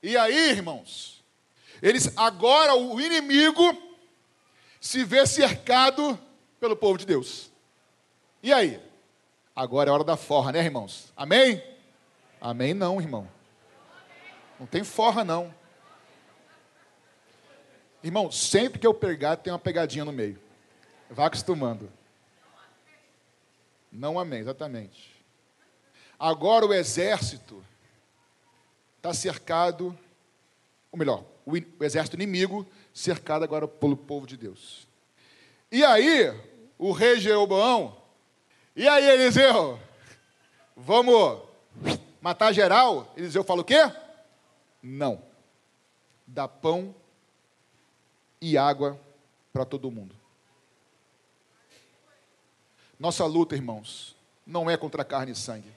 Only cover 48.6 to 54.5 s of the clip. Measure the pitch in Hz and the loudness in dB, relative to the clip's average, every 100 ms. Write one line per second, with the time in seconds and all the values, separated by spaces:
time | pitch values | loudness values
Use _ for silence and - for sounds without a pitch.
48.6 | 143 143 143 139 _ _ _ _ _ 131 | 0 0 -4 -8 _ _ _ _ _ -8
49.6 | 131 139 131 113 98 98 _ _ _ _ | -8 -8 -12 -14 -18 -20 _ _ _ _
50.6 | _ _ _ _ _ _ _ _ _ _ | _ _ _ _ _ _ _ _ _ _
51.6 | _ _ _ _ 587 587 _ _ _ _ | _ _ _ _ _ _ _ _ _ _
52.6 | _ _ _ _ 160 170 165 165 165 139 | _ _ _ _ -6 -2 -2 0 0 -2
53.6 | 127 110 107 - - _ _ _ - | -10 -14 -16 -20 -20 _ _ _ -10